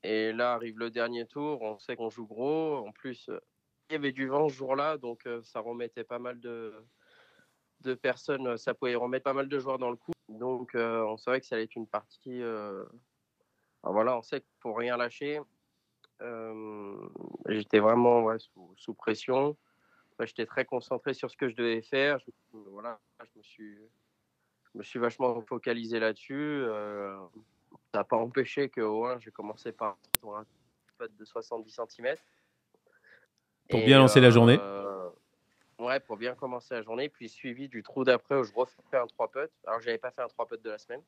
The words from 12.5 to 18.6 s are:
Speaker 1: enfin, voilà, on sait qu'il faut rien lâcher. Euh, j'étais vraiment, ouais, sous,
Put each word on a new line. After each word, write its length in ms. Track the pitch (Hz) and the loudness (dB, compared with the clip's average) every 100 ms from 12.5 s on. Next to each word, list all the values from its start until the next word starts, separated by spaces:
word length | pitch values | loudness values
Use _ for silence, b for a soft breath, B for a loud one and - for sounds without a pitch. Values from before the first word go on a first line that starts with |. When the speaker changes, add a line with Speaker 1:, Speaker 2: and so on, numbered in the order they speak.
| 110 104 98 107 120 _ _ _ _ _ _ _ _ | -6 -8 -10 -14 -18 _ _ _ _ _ _ _ _
Speaker 1:
enfin, 100 | - | -2
voilà, 260 | 98 113 123 | 2 2 0
on 40 | |
sait 180 | 113 143 | -4 -10
qu'il 160 | - _ | -10 _
faut 120 | 120 | -8
rien 240 | 110 120 123 | -4 -2 -2
lâcher. 440 | 120 - 143 147 143 _ _ _ _ _ _ _ | -4 -6 -8 -6 -10 _ _ _ _ _ _ _
Euh, 720 | 120 117 113 110 110 107 101 52 52 - - - - | -12 -10 -10 -12 -12 -12 -12 -14 -14 -14 -14 -10 -4
j'étais 320 | 107 104 107 | -4 4 6
vraiment, 420 | 107 117 120 120 | 6 6 6 6
ouais, 160 | 113 113 | 4 -2
sous, 320 | - - | -6 -20